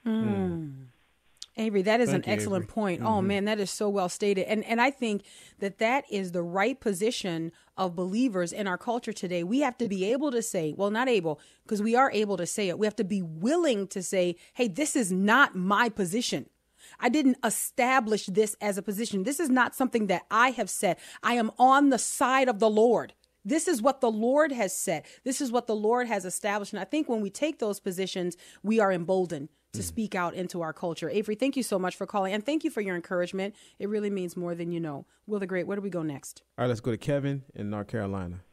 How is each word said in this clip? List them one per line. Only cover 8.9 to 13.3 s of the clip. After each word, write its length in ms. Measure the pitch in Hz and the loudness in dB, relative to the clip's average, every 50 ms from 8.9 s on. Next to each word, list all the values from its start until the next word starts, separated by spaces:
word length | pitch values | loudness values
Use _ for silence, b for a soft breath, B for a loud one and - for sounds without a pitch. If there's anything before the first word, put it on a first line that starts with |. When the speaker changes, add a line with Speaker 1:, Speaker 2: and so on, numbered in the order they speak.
| 226 247 - 226 | -4 -4 -4 -6
Speaker 1:
today. 320 | 208 - - 175 180 175 170 | -8 -6 -6 -4 -2 -2 -2
We 160 | 180 233 277 | 0 0 2
have 160 | 294 262 - - | 2 0 0 -2
to 100 | 240 202 | -4 -4
be 160 | 202 185 185 | -2 -2 0
able 240 | 202 247 269 302 294 | 0 0 0 0 -2
to 120 | 240 233 | -2 -2
say, 300 | 220 - - 185 160 156 143 | -4 -2 -4 -2 -2 -2 -2
well, 140 | - 196 202 | -2 -2 0
not 180 | 214 226 254 262 | 0 0 0 2
able, 300 | 240 196 165 160 147 b b b b b b | 2 2 2 -2 -4 b b b b b b
'cause 160 | - 220 202 | -4 -2 0
we 120 | 208 226 226 | 0 2 4
are 140 | 247 269 269 | 4 4 4
able 240 | - 208 214 202 196 175 | 4 0 0 0 -2 -4
to 80 | 175 | -4
say 220 | - - - 208 180 | -4 -2 -2 -2 -2
it. 100 | 160 170 | 0 0
We 80 | 214 | 0
have 100 | 214 208 | -2 0
to 80 | - 214 | -2 -2
be 160 | 175 214 196 | -2 -2 -2
willing 680 | 180 165 | -2 -4